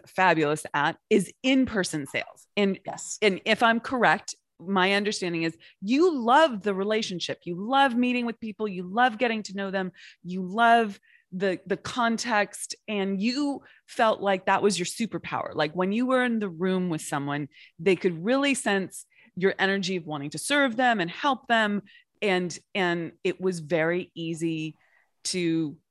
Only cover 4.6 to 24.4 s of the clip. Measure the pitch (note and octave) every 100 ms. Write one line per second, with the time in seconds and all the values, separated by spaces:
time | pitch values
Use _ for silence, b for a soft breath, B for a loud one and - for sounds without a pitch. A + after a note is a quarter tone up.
4.6 | E3 G3 F#3 G3+ G#3 G#3 F3+ E3+ E3 -
5.6 | b _ G3 C4+ F4+ D4 A3+ C4+ D#4+ G#3+
6.6 | G3+ F#3+ G3+ A3 A3+ F3 - - - F3
7.6 | G#3 C4+ C#4 A#3 B3 B3 A#3+ A3+ A3 G#3
8.6 | G#3+ F#3 F3+ G#3 B3+ G#3+ A#3+ A3 G#3 F#3+
9.6 | G3 G3 F#3 B B B F3 F#3 F3+ G#3
10.6 | A#3 A#3 A3 G3 b b _ F#3 G3 F3+
11.6 | F3+ G3 - - A#3 A3+ A#3+ G#3+ G3+ -
12.6 | - - - G#3 G3 G3 A3 B3+ C#4+ C#4
13.6 | b b - - A3+ - G3 F#3+ G3 G3
14.6 | G#3 E3+ - - A3+ E3 - C#3 - -
15.6 | D#3 E3+ F#3 G#3+ B3+ B3+ B3 A3+ G3+ D#3+
16.6 | F#3 F#3 F3+ D#3 - D3 C#3+ C#3+ C#3+ B
17.6 | B - E3 F#3 F#3+ D#3+ F#3 C4 C#4 C4+
18.6 | A3 G3 F3+ - - b b - F#3 -
19.6 | F#3+ G3 F3+ F#3 D#3 D3+ C#3+ D3+ - C#4+
20.6 | C#4 A3 B3 A3 E3+ - D4 C4+ - A3+
21.6 | G#3+ G#3 b b _ _ G#3 F3+ F3+ -
22.6 | - G3+ F3+ E3+ E3 - F#3 F3 F#3 F3
23.6 | D3 E3+ D#3+ F3 - E3 E3 E3